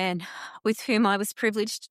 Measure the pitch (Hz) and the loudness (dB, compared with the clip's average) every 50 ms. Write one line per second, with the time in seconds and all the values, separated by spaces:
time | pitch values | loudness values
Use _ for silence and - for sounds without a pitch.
0 | 185 185 180 175 175 - - - - - - - - 214 220 - - - 233 214 | 0 0 0 -2 -4 -8 -12 -14 -14 -14 -14 -2 0 0 0 0 0 2 4 4
1 | 233 196 202 196 208 - - - - 220 208 220 208 220 - - - - | 6 4 4 2 0 -4 -4 -2 -2 0 0 0 -2 -2 -4 -8 -12 -8